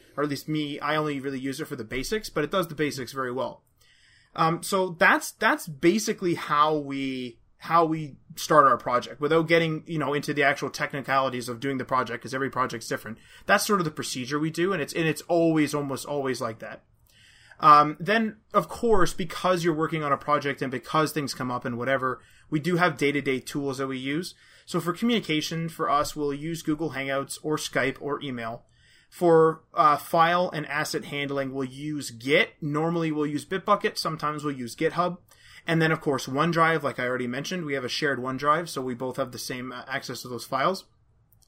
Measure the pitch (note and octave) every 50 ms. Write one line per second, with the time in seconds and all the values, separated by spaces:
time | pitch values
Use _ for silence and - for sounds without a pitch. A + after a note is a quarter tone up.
0 | _ _ _ C#3 D3 D3+ C#3 C3 - D#3 D#3 D3+ D3+ C#3+ D3 - - D3 D#3 D#3
1 | D3+ D3+ C#3+ C3+ B2+ C#3+ C3+ B2+ C3 C3+ C3 C#3+ D3+ - D3 C3 A2 A2+ - C3
2 | C3 - G#3+ G#3+ - - - E3 D3+ D3 - F#3+ F3 D#3+ D3+ D3 D3+ C#3 A2 C3+
3 | B2 - C3+ C3+ C3 B2 B2 B2+ A#2+ A#2 - - _ _ _ _ _ _ _ _
4 | _ _ _ _ _ _ - - E3 D#3+ E3+ E3 - - G3+ F#3+ F#3 F#3 E3+ -
5 | F#3+ F#3+ - G#3 - - - - G#3+ A3+ D4+ D4 - E3+ D3 C3+ - E3+ F3+ A3
6 | G#3+ A3 G#3 - G3 F3 E3 - - - D3+ D3 D3+ D#3 D#3 D3+ C#3+ C#3 C#3 C#3
7 | C3+ C3+ C3 B2+ B2+ A#2+ A#2 _ _ _ _ _ - - D#3+ E3+ E3 D#3+ D#3+ D#3+
8 | D#3 C#3 - - _ - - - - - D#3+ D3+ C#3 C3 A#2+ A#2 - C3+ B2 A#2+
9 | A2 A2+ A#2 - D3 C#3+ D#3+ E3 E3 D#3 E3+ E3 E3 D#3+ D#3 D#3 D#3 E3 E3 D#3
10 | C#3+ C3 C#3+ D3 - - C#3+ D3 C#3 C#3 C#3+ - D3 C3 - - D3 D3 - C#3+
11 | A#2 - C3+ C3+ C3+ C3 B2 B2 A2+ B2 A#2+ A#2 C3+ C#3 C3+ B2+ A#2+ - C3 B2+
12 | B2 A2+ A#2 A#2 - A2+ B2+ C3 C3+ B2+ - B2+ B2+ A#2+ B2+ A#2 - - C#3 -
13 | - G#2+ A2+ - - - - - - - G3 G3+ - - G#3 F#3+ E3+ D#3 D#3 -
14 | A#2+ - - C3+ B2 B2 D3 D3 D#3 D#3+ D#3 E3 E3+ F#3+ G3 D#3+ C#3 - - F3
15 | E3 D#3+ D3 - - - F3 E3+ E3 E3 D#3+ D#3 D3 C3+ D3 D3 C#3+ C3+ C3+ A#2+
16 | - D3+ D3 C#3+ C3+ C3 B2+ A2+ B2+ A2+ A2 A2+ A2+ G#2 B2 - _ _ _ _
17 | _ _ _ _ _ - - _ _ - - - - D#3 D3+ D3 D3+ D3+ D3+ -
18 | E3+ F#3 G#3 A3+ A3 G#3+ - - _ _ - G3+ - - - - - A#3 G#3+ G3
19 | - - - - F#3 D#3+ - - - F#3 F#3 F3 E3 F3 D#3 D3+ D#3+ D3+ D#3+ D#3
20 | D3+ C#3+ C#3 - - D3+ D3 C#3+ C3+ C#3+ C3 - C#3+ C3 B2+ B2 - - - D#3
21 | D#3 D3 - D#3 C#3 A#2+ - - C3 B2+ B2 B2 B2 B2+ A#2+ A#2 A#2+ C3 C3+ B2+
22 | C3 B2+ B2 - - - - - - - D#3 D#3 C3+ F3 F3+ E3 F3+ F3 C#3+ A#2
23 | D3 C#3+ C#3 C#3+ C3+ C#3 C3 B2 - - - D3 C#3 C#3 C3 C3 C#3 C3+ C3 B2+
24 | C3 C#3 C#3+ E3 F#3 - - _ _ - - - _ - - E3+ D#3+ E3+ - -
25 | A3+ A#3+ A#3+ G3+ - - D#3 D3+ D3+ - E3+ D#3+ E3 E3 E3 - D#3+ - C#3+ D3
26 | D3+ D3 - D3+ D3 C#3+ C#3 C#3+ D3 E3 E3 D#3+ - D#3 D3+ D3 E3 C#3+ B2 C3+
27 | C3+ C#3 C3+ C#3 C3+ - - - - D3+ D3+ D3 - - - C#3 B2 C3+ C3+ -
28 | - C#3+ C#3+ - C#3+ C#3 B2+ A#2+ A2+ A2+ A#2 - - _ _ _ _ _ _ _
29 | _ _ - - F3+ E3+ E3 D#3+ D#3+ D#3+ D#3+ - _ _ - - D#3+ D3+ D3 C#3
30 | - - - E3 E3+ E3+ F3 F3+ F3+ E3 - D#3 D3+ - C#3 D3+ D3 - - D3+
31 | A2 - C#3+ C#3+ C#3+ C#3 C#3 C#3 C3+ C3 C3 C3+ C3+ B2+ C3 C#3 D3 D3+ D3+ C#3+
32 | B2 A#2 A#2+ A2+ A#2 C3+ D3 F#3 - - - - D#3+ D3 D3 D3+ D#3+ E3+ F3 E3+
33 | E3 D#3+ D3+ D3+ D3+ D3 D3 C#3 B2+ - F#3+ F#3 - G#3 G3+ G3+ - G#3 - -
34 | - F3 D#3 D#3 D#3 D3+ D3+ D3+ D3 D3 C#3 B2+ B2 A2+ - - D#3+ D#3 D#3 E3
35 | F3+ F3+ F3 - _ _ _ _ - - - - - - E3+ E3 D#3+ D#3+ D#3+ D3+
36 | - D#3 C3+ B2 - C#3 C3 C#3+ D#3+ E3+ D#3+ E3+ E3 E3 E3 D3+ C#3+ B2+ A#2 -
37 | B2 B2 B2+ B2 B2 A#2+ B2 C3+ D3 - F#3 F3+ D#3+ D3 C#3 C3+ B2 A#2+ - -
38 | D#3 C#3+ C3+ B2 B2 C3 C3 B2+ C#3+ D3 D3+ E3 F3 E3 - C#3+ C3 B2+ B2 A#2+
39 | C3 B2+ B2 C#3 C3 B2+ B2 A2 - - C3 B2+ B2 B2+ B2 B2 G#2 C3 C3+ C3+
40 | - - B2 - - B2 B2 A#2 - - - B2+ C#3+ F3 G3 - - _ _ _
41 | _ _ _ _ _ _ _ _ _